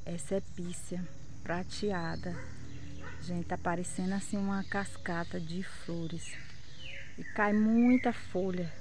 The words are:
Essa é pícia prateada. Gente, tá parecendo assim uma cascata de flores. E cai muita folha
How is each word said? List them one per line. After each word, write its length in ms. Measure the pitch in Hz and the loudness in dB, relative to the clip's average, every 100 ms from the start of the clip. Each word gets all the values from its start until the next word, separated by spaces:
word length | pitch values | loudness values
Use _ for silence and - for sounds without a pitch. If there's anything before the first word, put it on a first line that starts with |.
Essa 300 | - 170 - | -4 -4 0
é 80 | 196 190 | 0 0
pícia 480 | - 175 175 - 180 165 - - - | -4 -4 -4 -4 -4 -4 -6 -6 -6
prateada. 920 | - 170 185 - 208 185 165 165 180 165 160 - - - - - - - | -2 -2 -2 -2 0 0 -2 -2 -4 -4 -4 -6 -6 -6 -6 -4 -6 -4
Gente, 240 | 175 175 165 | -2 -2 -2
tá 100 | 180 | 0
parecendo 560 | 185 175 175 - 185 | 0 0 -2 -2 0
assim 240 | 196 - 202 | -2 -2 -2
uma 260 | 196 196 | 0 0
cascata 760 | 190 202 196 - - 170 170 180 | 0 -2 -2 -4 -2 -2 -2 -2
de 220 | 160 175 | -2 -2
flores. 720 | 190 - - 170 165 160 - - - - - - - - - - | -4 -4 -4 -2 -2 -2 -4 -4 -4 -6 -6 -6 -4 -4 -6 -4
E 80 | |
cai 300 | - - 208 | -4 2 6
muita 580 | 208 214 226 240 247 247 | 6 8 8 10 8 6
folha 580 | 220 - 185 190 180 170 - | 0 0 0 2 0 -2 -2